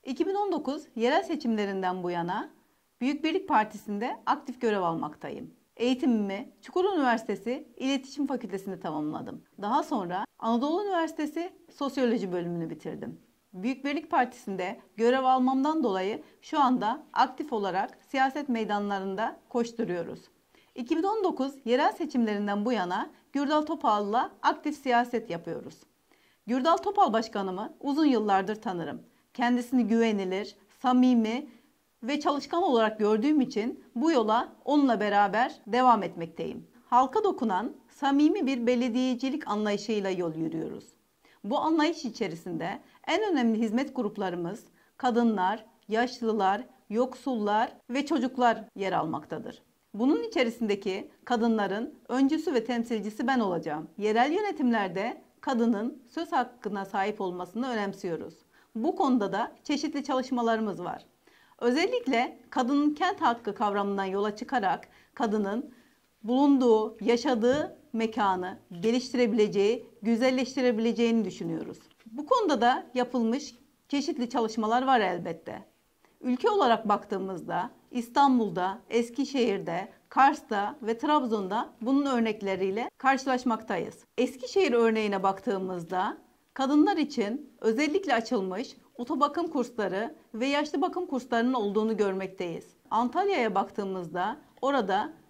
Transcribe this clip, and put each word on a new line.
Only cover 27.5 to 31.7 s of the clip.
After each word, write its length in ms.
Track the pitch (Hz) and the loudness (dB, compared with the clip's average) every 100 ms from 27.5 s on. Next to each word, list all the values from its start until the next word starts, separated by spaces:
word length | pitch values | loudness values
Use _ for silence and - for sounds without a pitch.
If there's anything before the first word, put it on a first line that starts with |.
| 185 247 - | -6 -8 -8
uzun 240 | 277 285 | -4 2
yıllardır 500 | 302 240 214 196 196 | 4 4 4 2 2
tanırım. 480 | 214 220 180 143 165 - _ _ | -4 -6 -6 -6 -10 -16 _ _
Kendisini 520 | - 240 247 240 262 208 | -2 0 0 2 2 4
güvenilir, 680 | 226 226 208 190 185 214 - _ _ | 4 4 2 -2 -4 -6 -12 _ _
samimi 680 | 254 254 254 240 220 240 302 - _ | 2 6 6 6 2 -2 -8 -18 _